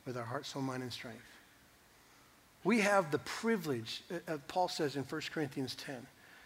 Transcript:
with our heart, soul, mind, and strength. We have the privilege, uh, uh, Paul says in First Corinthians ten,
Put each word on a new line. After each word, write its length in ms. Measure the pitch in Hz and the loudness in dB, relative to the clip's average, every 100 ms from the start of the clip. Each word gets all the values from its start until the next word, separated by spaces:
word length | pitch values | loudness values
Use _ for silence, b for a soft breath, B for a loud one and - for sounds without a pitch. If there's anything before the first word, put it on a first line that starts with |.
with 140 | - 123 | -6 -6
our 60 | |
heart, 240 | 113 135 147 | -4 -4 -4
soul, 160 | 143 | -2
mind, 180 | 135 127 | -2 -2
and 100 | 127 | -4
strength. 300 | - 127 110 - - - - - - - B B B B B - - | -8 -10 -12 -16 -20 -20 -20 -20 -20 -20 B B B B B -20 -2
We 180 | 170 233 | 4 6
have 300 | 196 202 165 | 8 6 6
the 80 | 147 | 0
privilege, 800 | - - 226 226 160 123 113 - - | 0 -2 2 2 2 -2 -2 -8 -6
uh, 60 | 175 - | -6 -4
uh, 100 | 156 139 | -6 -2
Paul 200 | 185 180 | 0 0
says 260 | - 151 139 | 2 0 0
in 80 | |
First 280 | 135 156 - | -4 -4 -4
Corinthians 440 | - 143 139 127 - | -2 -2 -2 -4 -4
ten, 320 | - 127 123 - B B | -8 -10 -12 -20 B B